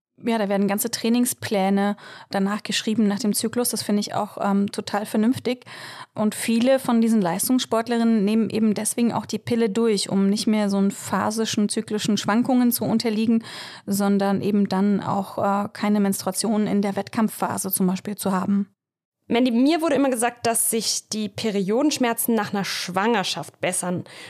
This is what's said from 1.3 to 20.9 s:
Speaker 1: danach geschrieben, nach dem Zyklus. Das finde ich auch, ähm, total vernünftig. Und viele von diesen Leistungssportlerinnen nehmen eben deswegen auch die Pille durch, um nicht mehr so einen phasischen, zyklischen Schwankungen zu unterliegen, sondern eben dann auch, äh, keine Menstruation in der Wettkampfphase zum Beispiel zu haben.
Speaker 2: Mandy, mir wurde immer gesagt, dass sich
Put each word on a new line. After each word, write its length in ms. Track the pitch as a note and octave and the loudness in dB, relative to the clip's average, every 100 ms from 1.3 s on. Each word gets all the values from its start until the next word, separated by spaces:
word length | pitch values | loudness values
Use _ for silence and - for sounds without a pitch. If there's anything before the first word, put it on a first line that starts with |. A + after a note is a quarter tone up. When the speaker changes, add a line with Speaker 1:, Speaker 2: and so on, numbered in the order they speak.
| - - G3+ F#3+ G3 G3+ G3+ - - - | -2 -2 0 2 2 2 -2 -10 -20 -6
Speaker 1:
danach 320 | G3+ G3 G#3 | -2 -2 -2
geschrieben, 440 | - G3+ - A3 G#3 | -4 -4 -2 2 2
nach 120 | G3+ | 2
dem 160 | G#3 | -2
Zyklus. 340 | G3+ A3 A#3+ A#3+ | -2 -2 -2 -2
Das 140 | A3 | -4
finde 180 | - G#3 | -2 -2
ich 140 | G3+ | 0
auch, 240 | - G#3 - | -4 -6 -4
ähm, 320 | G3+ G3 G3+ | 0 0 0
total 320 | - G3+ G#3 | -4 -4 -4
vernünftig. 600 | G#3+ G#3+ G#3+ C4 - B3 - - - - - | -2 0 2 0 -2 -4 -8 -18 -18 -18 -16
Und 200 | - G#3+ | -2 -2
viele 440 | - - A3+ B3 C4+ | -2 0 2 4 2
von 240 | C4 A#3 | 4 4
diesen 180 | A3+ A3+ | 4 4
Leistungssportlerinnen 1040 | F3+ F3 - B3+ - A3 A3+ A#3 A#3 A3+ | 2 0 0 0 2 -2 0 2 4 4
nehmen 240 | G3 A3+ A3+ | 4 2 0
eben 240 | - A3 | 2 2
deswegen 400 | G#3 G#3+ - A#3 | 2 -2 0 0
auch 140 | G#3+ - | 0 -4
die 120 | G#3+ | -8
Pille 300 | - A#3 A3+ | -2 0 2
durch, 400 | G3 A3+ G3+ - | 2 2 2 0
um 220 | G3 G3 | 2 2
nicht 160 | G#3 - | 2 2
mehr 240 | G#3+ G#3 | 2 2
so 80 | G3 | 2
einen 120 | G3 | 0
phasischen, 800 | - - G3 G#3 G#3+ A3 - G#3 | -2 -4 -2 -2 -2 -2 0 0
zyklischen 480 | - G#3+ G#3+ - G3+ | -2 -4 -4 0 -2
Schwankungen 560 | - G#3 B3 B3+ B3 | 0 0 2 2 2
zu 120 | A#3 | 2
unterliegen, 600 | - A3 A#3 G#3+ A3 A3+ - - - - | 0 0 0 0 2 0 -2 -14 -16 -16
sondern 560 | - G3 G3+ G3+ G3 G3 | -6 0 2 2 2 0
eben 300 | G3 G#3 G3+ | 0 0 2
dann 320 | F#3+ G3+ G3+ | 2 2 2
auch, 340 | - G3+ F#3+ - | 0 -4 -4 -2
äh, 320 | G3+ G3+ G3+ | 0 0 -2
keine 260 | - G#3+ G#3 | -4 0 2
Menstruation 680 | G3 G3 - F#3 G3+ G#3+ G#3 | 2 0 -4 -4 -2 0 0
in 140 | G3+ | 0
der 160 | G3+ G3 | 0 -2
Wettkampfphase 720 | G3 - G#3+ - F#3 G3 F#3+ | -4 0 -2 0 -4 -4 -4
zum 160 | - F#3 | 0 0
Beispiel 300 | F#3 - G3+ | 0 -6 -4
zu 160 | G3 | -2
haben. 380 | F#3+ G3 G3+ G3+ _ _ _ _ _ _ | -2 0 0 -2 _ _ _ _ _ _
Speaker 2:
Mandy, 220 | A#3 B3+ | 2 4
mir 320 | A3+ C4+ E4 | 4 4 4
wurde 140 | E4 C4+ | 2 2
immer 120 | C#4 | 2
gesagt, 380 | B3 A#3 A#3+ A#3 | 2 -2 -2 -2
dass 240 | A3+ - | 0 0
sich 400 | A3+ G#3 | -2 -2